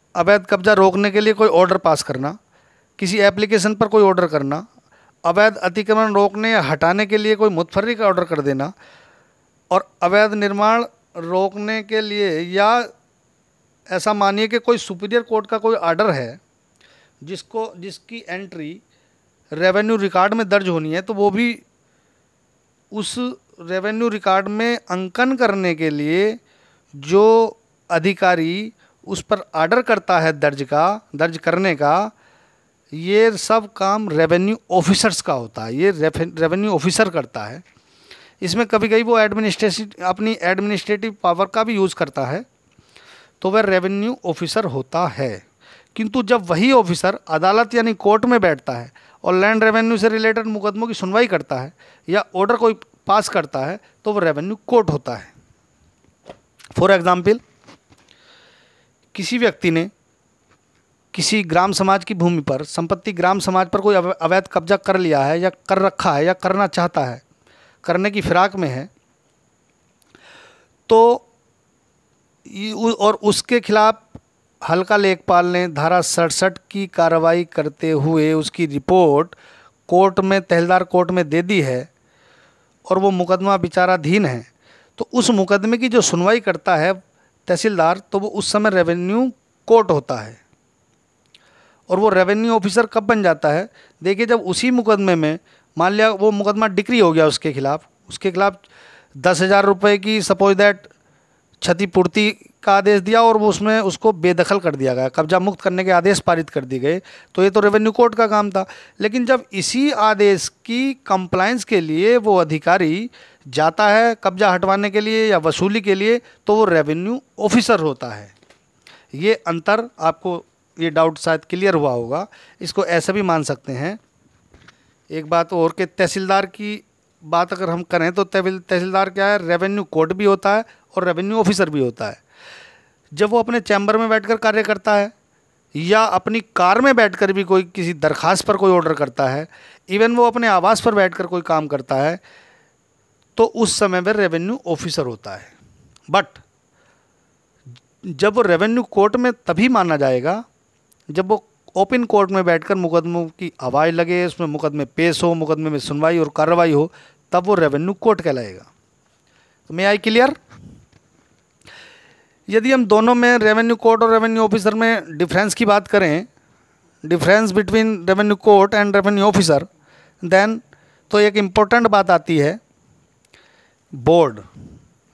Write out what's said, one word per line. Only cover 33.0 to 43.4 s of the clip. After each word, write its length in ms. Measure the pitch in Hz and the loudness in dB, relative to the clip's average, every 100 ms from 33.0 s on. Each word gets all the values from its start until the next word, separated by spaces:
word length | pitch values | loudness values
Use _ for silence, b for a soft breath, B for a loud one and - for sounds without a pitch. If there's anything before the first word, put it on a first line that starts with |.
| 175 208 226 208 | -2 2 2 0
सब 360 | - 226 208 | -2 -2 -2
काम 360 | - 190 208 214 | -4 -2 -2 -2
रेवेन्यू 500 | 151 160 175 190 220 - | 0 2 2 0 -4 -2
ऑफिसर्स 500 | 180 165 190 226 170 | 0 2 2 0 -2
का 120 | - | -4
होता 300 | 139 117 - | -6 -6 -12
है, 120 | 110 127 | -8 -2
ये 160 | 190 | 0
रेफे-, 480 | 175 156 156 170 165 | 0 -2 -2 -6 -2
रेवेन्यू 320 | 160 180 208 | -2 -2 -2
ऑफिसर 380 | 180 160 180 196 | -2 -2 0 0
करता 360 | 165 123 120 104 | -2 -8 -10 -12
है। 180 | 135 - b b b b b b b | -14 -20 b b b b b b b
इसमें 240 | 185 185 233 | -6 -4 0
कभी 240 | 220 214 | 0 2
कभी 140 | 220 | 2
वो 160 | 233 233 | 2 2
एडमिनिस्ट्रेशन, 720 | 214 202 220 175 214 175 208 - | 2 0 -2 -2 -2 -2 -8 -6
अपनी 340 | 180 185 220 220 | -4 -2 -4 -2
एडमिनिस्ट्रेटिव 720 | 175 190 202 202 - 208 226 208 | -2 -2 -2 -4 -4 -6 -6 -4
पावर 220 | 180 175 196 | -2 0 -2
का 180 | 220 | -2
भी 120 | 220 220 | -2 0
यूज़ 200 | 190 - | -2 -2
करता 300 | 151 143 127 | -6 -4 -6
है, 200 | 160 254 _ _ _ b b b b b _ | -6 -10 _ _ _ b b b b b _